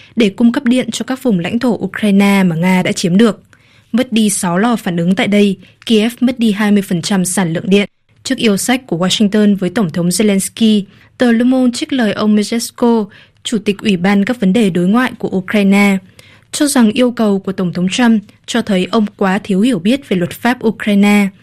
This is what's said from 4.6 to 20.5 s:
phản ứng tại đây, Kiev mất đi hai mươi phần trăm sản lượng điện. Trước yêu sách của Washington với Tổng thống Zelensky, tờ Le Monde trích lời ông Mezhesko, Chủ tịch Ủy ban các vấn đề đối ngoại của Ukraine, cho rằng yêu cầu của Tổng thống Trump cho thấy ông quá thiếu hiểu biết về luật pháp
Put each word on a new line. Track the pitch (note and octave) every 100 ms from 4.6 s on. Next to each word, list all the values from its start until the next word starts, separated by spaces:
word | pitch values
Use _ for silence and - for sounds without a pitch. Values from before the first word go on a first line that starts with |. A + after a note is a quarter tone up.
| A#3+
phản | G#3+ F#3 E3+
ứng | E3+
tại | F#3+ G#3+
đây, | G#3 G3+ F#3+ - _
Kiev | - A3 A3+ -
mất | B3 B3+
đi | A3+
hai | G3+ G#3
mươi | G3+
phần | G3 F3
trăm | D3 G3
sản | F3+ - E3+
lượng | D#3+ -
điện. | G3+ G3 _ _ _
Trước | - B3+
yêu | A#3 F#3+
sách | - C4 -
của | E3
Washington | F#3 - G3+ G#3+ G#3 G3
với | F3+
Tổng | F#3 G3+
thống | F3 F3
Zelensky, | F3 G#3+ G3 - - A3 G#3 F#3+ - _ -
tờ | B3
Le | A3+
Monde | B3 C4 B3+ A#3+
trích | D#4
lời | C4 G#3+
ông | - G#3+
Mezhesko, | G#3 G3+ A3+ - - A#3+ A3+ G3+ - - _
Chủ | - A3
tịch | G#3 G3
Ủy | A3 F3+
ban | F#3+ G3+
các | G3 A#3+
vấn | F#3+
đề | G#3+ G3+
đối | F3 F3+
ngoại | A#3 B3 -
của | F#3+
Ukraine, | F#3+ F#3 G#3+ G3 G3+ G3+ F#3+ - - - - _
cho | - D4
rằng | C4 G#3+
yêu | G#3+ B3
cầu | A#3+ G#3+ G3
của | G3
Tổng | F#3+ F3+
thống | F3 F#3
Trump | F#3 A#3 A3 - _
cho | - A#3
thấy | A3 F#3 F#3
ông | A#3 G#3 -
quá | F#3+ F#3+
thiếu | - F#3+
hiểu | B3 G3
biết | G3 C#4 -
về | F#3
luật | E3+
pháp | - A#3